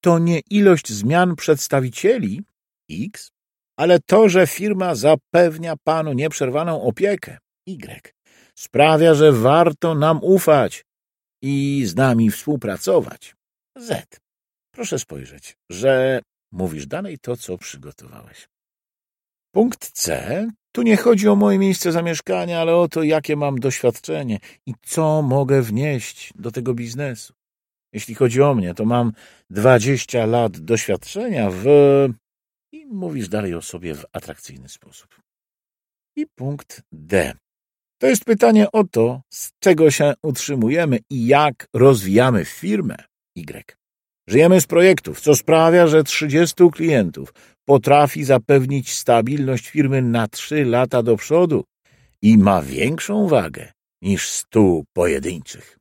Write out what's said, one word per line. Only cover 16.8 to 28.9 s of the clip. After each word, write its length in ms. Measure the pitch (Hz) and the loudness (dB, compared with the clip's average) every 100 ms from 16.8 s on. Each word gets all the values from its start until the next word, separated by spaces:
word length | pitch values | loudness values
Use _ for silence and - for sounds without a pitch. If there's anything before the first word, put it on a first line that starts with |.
| 69 | -10
dalej 320 | 160 196 147 | -12 -12 -14
to, 180 | - 120 | -12 -12
co 220 | - 110 | -12 -14
przygotowałeś. 920 | - 71 71 - - - - - _ _ _ _ _ _ _ _ _ _ _ | -14 -20 -20 -20 -20 -20 -20 -20 _ _ _ _ _ _ _ _ _ _ _
Punkt 360 | 190 240 - - | -2 -2 -2 -16
C. 580 | - - 69 67 156 226 214 _ | -10 -6 -6 -6 -6 -8 -12 _
Tu 100 | - | -4
nie 140 | 233 208 | 0 2
chodzi 320 | 240 220 208 | 4 2 2
o 80 | 202 | 2
moje 220 | 208 196 | 2 2
miejsce 340 | 196 185 175 | 0 0 -2
zamieszkania, 680 | 165 170 160 - 185 175 170 | -2 -4 -6 -4 -6 -4 -4
ale 160 | 165 170 | 0 2
o 120 | 170 | 0
to, 140 | 160 | 0
jakie 340 | 151 156 147 147 | 0 -2 -2 -4
mam 220 | 143 135 | -4 -4
doświadczenie 800 | 131 127 127 - - 160 131 104 - _ - | -4 -2 -2 -2 -10 -8 -6 -8 -10 _ -16
i 80 | 117 | -16
co 400 | - - 156 156 | -8 -4 -2 0
mogę 400 | 143 135 135 139 | 0 0 2 0
wnieść 720 | 117 107 151 135 - - - | 0 -4 -4 -6 -8 -18 -20
do 160 | - 123 | -14 -12
tego 240 | 123 123 | -8 -6
biznesu. 600 | 120 120 120 143 117 - _ _ _ _ _ _ | -8 -8 -10 -10 -12 -18 _ _ _ _ _ _
Jeśli 220 | 107 - | -16 -14
chodzi 280 | 113 127 120 | -2 0 2
o 120 | 143 | 0
mnie, 200 | 131 90 | 0 -4
to 100 | 87 | -4
mam 280 | 110 | -2